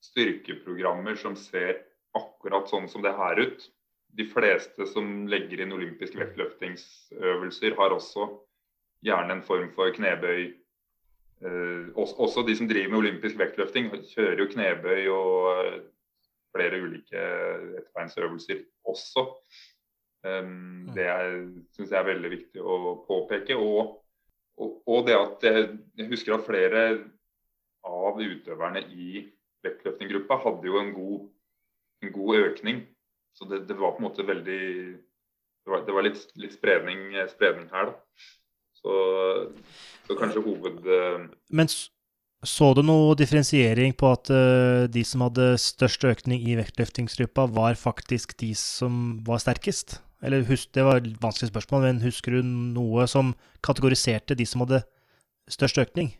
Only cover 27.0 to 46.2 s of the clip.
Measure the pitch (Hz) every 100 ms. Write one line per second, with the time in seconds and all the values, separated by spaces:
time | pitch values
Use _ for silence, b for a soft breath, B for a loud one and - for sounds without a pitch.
27 | - _ _ _ _ _ _ _ 92 90
28 | 98 104 107 82 - 80 85 92 - 87
29 | 90 98 - _ _ _ 92 - 98 -
30 | 98 98 - 131 117 90 90 98 101 95
31 | 92 101 101 _ _ _ _ _ _ _
32 | 98 98 98 107 98 80 107 123 - _
33 | _ _ _ _ 95 98 92 98 95 -
34 | 104 - 98 90 85 95 95 92 92 90
35 | _ _ _ _ _ _ - 92 104 98
36 | 98 104 - - 101 - 104 90 87 95
37 | 98 98 92 - 101 82 85 95 104 -
38 | _ _ b b _ _ _ _ 98 95
39 | 95 92 95 95 95 - - B B B
40 | - 131 110 107 107 95 90 85 90 92
41 | 90 87 87 - _ 156 160 - - _
42 | _ _ _ _ - - 147 131 147 160
43 | 151 151 147 151 143 147 117 110 131 127
44 | 135 127 - 135 127 127 123 123 123 117
45 | 110 131 123 120 127 123 - - 127 -
46 | 135 135